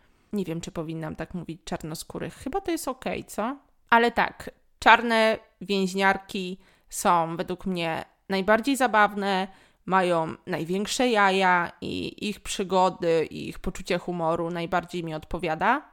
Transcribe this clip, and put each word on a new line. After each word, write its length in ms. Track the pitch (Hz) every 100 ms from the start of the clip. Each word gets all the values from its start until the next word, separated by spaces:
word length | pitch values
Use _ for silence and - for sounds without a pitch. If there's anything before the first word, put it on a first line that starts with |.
| _ _ _
Nie 120 | 208
wiem, 160 | 185 165
czy 100 | 180
powinnam 460 | 175 160 160 156 -
tak 180 | 165
mówić, 260 | 180 160 165
czarnoskórych. 680 | - 175 160 151 - - 147
Chyba 260 | - 269 392
to 100 | 392
jest 180 | 330 -
okej, 360 | 254 190 185
co? 320 | - - 220 277 _ _ _
Ale 200 | 233 240
tak, 400 | 240 175 - - - _ _
czarne 600 | 247 226 233 226 220 220 - _
więźniarki 1000 | 180 196 185 190 196 190 - 202 180 185 _ _ _
są 480 | - 202 175 165 170
według 300 | 185 180 190
mnie 380 | 180 165 160 - _ -
najbardziej 480 | 190 190 220 233 269
zabawne, 720 | 254 214 208 202 196 190 190 - _ _ -
mają 480 | 190 180 170 160 - -
największe 640 | 170 160 190 208 - 254
jaja 640 | 214 196 190 185 180 170 -
i 480 | - 185 165 - 208
ich 120 | -
przygody, 840 | - - 190 190 185 180 170 165 -
i 180 | - -
ich 100 | -
poczucie 400 | 190 - - 175
humoru 520 | - 175 160 170 170
najbardziej 540 | 175 170 180 175 180
mi 100 | 165
odpowiada. 680 | 156 - 175 165 160 196 269 -